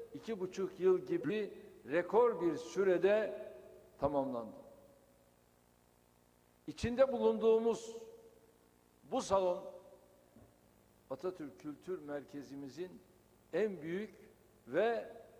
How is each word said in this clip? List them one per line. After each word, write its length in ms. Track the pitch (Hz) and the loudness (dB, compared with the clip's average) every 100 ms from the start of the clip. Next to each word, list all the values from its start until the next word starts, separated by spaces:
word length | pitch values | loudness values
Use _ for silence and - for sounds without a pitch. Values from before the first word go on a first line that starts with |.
| - | -16
iki 260 | 143 - 214 | -12 -8 -6
buçuk 400 | 185 190 180 - | -6 -4 -6 2
yıl 260 | 185 180 - | 4 4 2
gibi 480 | 170 143 214 202 - - - 113 | -2 0 -2 -4 -8 -18 -18 -2
rekor 500 | 160 175 208 240 190 | -2 4 6 6 4
bir 140 | 170 143 | 0 0
sürede 920 | - 175 196 175 190 214 202 - - - - - - - | -2 2 4 6 6 4 2 -4 -10 -16 -20 -20 -20 -4
tamamlandı. 560 | 139 143 131 120 110 - - - - - _ _ _ _ _ _ _ _ _ _ _ _ _ _ _ _ - | 0 0 0 -4 -8 -12 -20 -20 -20 -20 _ _ _ _ _ _ _ _ _ _ _ _ _ _ _ _ -14
İçinde 440 | - 226 240 262 | -6 -2 4 4
bulunduğumuz 840 | 240 220 220 226 226 233 208 - - - - - - - _ _ _ _ _ | 4 2 4 6 6 4 0 -6 -14 -16 -20 -20 -20 -20 _ _ _ _ _
bu 180 | 135 240 | -4 -4
salon 420 | 311 196 185 180 - - - - - _ _ - - _ _ _ _ _ - | 2 2 2 0 -6 -16 -20 -20 -20 _ _ -20 -20 _ _ _ _ _ -12
Atatürk 500 | 135 185 180 147 - | -8 -6 -6 -10 -12
Kültür 400 | 151 143 - 185 | -12 -12 -10 -10
Merkezimizin 1000 | 147 143 131 143 123 139 139 127 180 117 - _ _ _ _ | -8 -10 -8 -12 -12 -12 -12 -12 -14 -14 -20 _ _ _ _
en 280 | 160 214 175 | -2 0 -2
büyük 340 | 156 180 214 - - - _ _ - | -6 -6 -6 -12 -20 -20 _ _ -4
ve 440 | 147 226 220 - - - - | 2 2 0 -6 -14 -20 -20